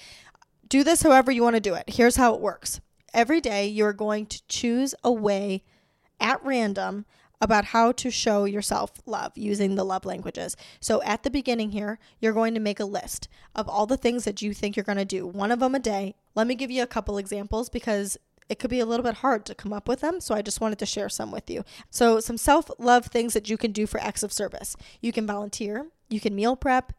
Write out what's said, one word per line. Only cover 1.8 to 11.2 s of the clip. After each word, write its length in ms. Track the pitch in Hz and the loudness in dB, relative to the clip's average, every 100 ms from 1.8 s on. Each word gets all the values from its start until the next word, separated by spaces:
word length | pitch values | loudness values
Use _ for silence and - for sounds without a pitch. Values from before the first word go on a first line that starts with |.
| - | -2
Here's 300 | 226 240 247 | 4 6 6
how 160 | 240 | 4
it 60 | 214 | 4
works. 400 | 202 - - - - _ _ | -2 -4 -8 -10 -14 _ _
Every 260 | - 233 330 | 2 4 2
day, 280 | 277 202 202 | 2 0 0
you're 260 | 214 214 | 2 0
going 320 | 202 214 214 214 | 0 -2 -4 -6
to 180 | - - | -12 -10
choose 440 | - 240 240 269 - | -2 0 2 0 0
a 100 | 247 | 0
way 500 | 233 208 196 202 190 - _ _ _ _ - | 2 2 0 -2 -4 -8 _ _ _ _ -2
at 240 | 214 262 | 0 0
random 600 | 277 254 214 196 190 202 208 _ _ _ | 0 0 0 -2 -6 -8 -12 _ _ _
about 240 | 214 214 | 2 2
how 260 | 202 226 233 | 4 4 4
to 180 | 247 254 | 2 -4
show 360 | - 233 208 | 0 2 2
yourself 460 | 202 202 202 214 202 - | 0 -2 -2 -2 -4 -10
love 280 | - 214 - | -8 -8 -6
using 400 | - 208 202 196 | -6 -4 0 0
the 80 | 196 | 0
love 220 | 190 190 | -2 -4
languages. 500 | 190 180 175 - 175 - - - | -6 -8 -10 -10 -10 -12 -16 -8
So 220 | - 220 | -2 0
at 200 | 190 214 | 0 -2